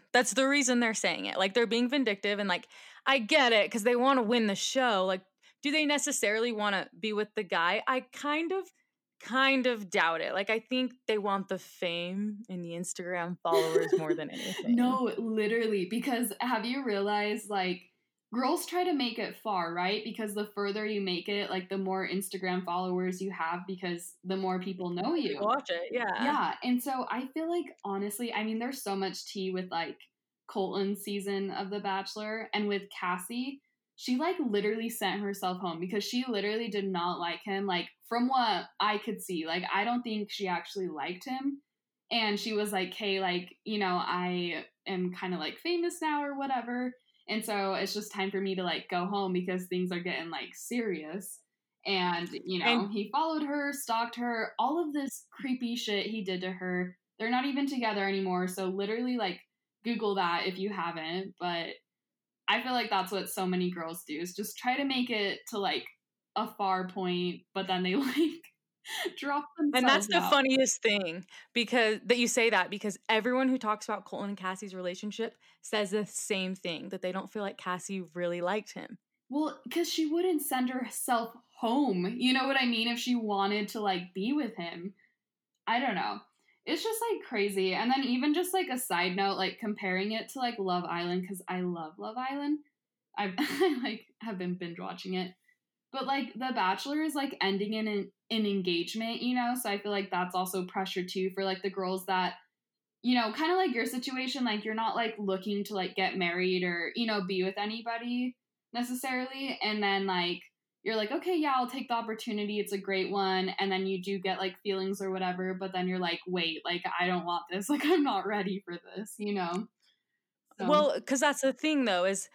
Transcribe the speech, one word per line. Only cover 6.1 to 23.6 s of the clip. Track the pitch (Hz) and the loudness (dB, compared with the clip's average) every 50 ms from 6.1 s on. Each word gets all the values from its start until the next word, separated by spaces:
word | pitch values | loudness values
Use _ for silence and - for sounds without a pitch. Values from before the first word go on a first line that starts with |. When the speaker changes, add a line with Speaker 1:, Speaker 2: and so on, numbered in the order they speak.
| - - - 202 214 226 226 240 226 | 0 2 2 2 2 2 2 0 0
Speaker 1:
wanna | 214 208 208 196 185 - - - 175 | 0 0 2 2 0 -2 -4 -6 -6
be | 196 220 214 | -4 -2 0
with | 208 214 208 _ | 0 -2 -2 _
the | - 208 | -6 -4
guy? | 170 196 175 165 175 190 220 - | 0 2 2 4 4 2 2 0
I | - 262 254 | 0 0 -2
kind | 254 - - - - 285 294 311 339 330 381 | -2 -6 -8 -6 -2 -2 0 0 0 0 -2
of, | 392 370 - - _ _ _ _ _ _ _ _ - | -2 -4 -6 -12 _ _ _ _ _ _ _ _ -18
kind | - - 226 262 269 269 269 269 247 | -8 -2 2 4 4 6 6 4 4
of | 254 240 220 208 175 | 2 2 0 -2 0
doubt | - 202 165 165 165 165 | 2 4 4 4 4 2
it. | 160 - 135 | 0 0 0
Like, | 185 202 202 | 0 0 0
I | 220 226 | 0 0
think | 220 - 254 254 254 247 247 - _ | 0 -2 0 0 0 -2 -4 -4 _
they | - 220 214 | 0 0 2
want | 196 208 196 196 190 - | 2 2 0 0 0 -2
the | 190 180 | -4 -6
fame | - - - - 180 175 170 170 170 175 185 196 208 214 208 202 226 - | -6 -10 -8 -4 -2 -2 -2 -2 -4 -4 -4 -4 -4 -4 -4 -6 -10 -8
and | 185 175 175 | -8 -8 -6
the | 170 170 | -6 -6
Instagram | 170 180 - - - 180 175 185 175 170 175 180 - - | -6 -6 -6 -6 -8 -6 -4 -4 -2 -2 -4 -4 -2 2
followers | 170 170 202 190 160 160 - - - - | 4 4 6 6 4 4 2 4 4 2
more | - - 311 349 | 2 2 2 0
than | - - - | -2 -4 -6
Speaker 2:
<laughs> | |
Speaker 1:
anything. | - - - - - - 370 233 240 | -8 -8 -8 -6 -6 -4 0 2 4
Speaker 2:
No, | 240 247 247 254 262 247 220 - - | 6 6 4 4 4 2 0 0 -2
literally, | 233 226 220 220 214 214 226 233 226 220 208 202 180 | -2 -2 0 0 2 2 2 2 2 2 2 0 0
because | 180 220 240 247 285 247 233 247 208 202 - | 0 -2 -2 0 0 0 0 0 -2 -4 -4
have | - 247 247 220 202 | -2 0 0 0 0
you | 240 254 277 269 | -2 -2 -2 -2
realized, | 240 202 196 202 208 208 208 208 208 214 240 208 202 | 0 0 0 0 2 2 2 2 0 0 -2 -4 -2
like, | 208 196 185 185 180 180 - - _ _ _ _ _ _ _ _ - | -2 0 0 0 -2 -4 -8 -14 _ _ _ _ _ _ _ _ -2
girls | 240 262 262 320 349 - | 0 2 2 2 0 0
try | - 339 359 359 | -2 -2 0 2
to | 359 339 | 2 2
make | 277 254 233 220 233 | 2 0 0 -2 -2
it | 208 - 180 | -4 -6 -6
far, | - - 226 202 185 170 165 170 | -6 -4 -2 0 0 0 0 -2
right? | 175 180 185 208 220 214 | 0 0 0 0 -2 -2
Because | 240 208 - 220 208 202 | -6 -6 -4 -4 -4 -2
the | 208 208 208 - | -4 -4 -4 -4
further | 208 202 202 196 214 214 | -2 -2 -2 -2 -2 -2
you | 208 214 202 | -2 -2 -2
make | 196 190 180 170 185 - | 0 0 -2 -2 -2 -2
it, | 202 202 202 - | -2 -2 -2 -2
like, | 180 190 185 185 | -2 -4 -4 -2
the | 196 196 | -2 -2
more | 190 190 190 190 190 - | 0 0 0 0 0 0
Instagram | - 190 196 - - 190 185 185 180 185 180 | -2 -2 -2 -4 -6 -4 -2 -2 -2 0 0
followers | 180 175 180 185 185 180 180 185 185 185 180 | 0 0 0 0 0 0 0 0 0 -2 -2
you | 190 196 185 | -4 -6 -4
have | - 165 165 170 180 | -4 -4 -2 -2 -4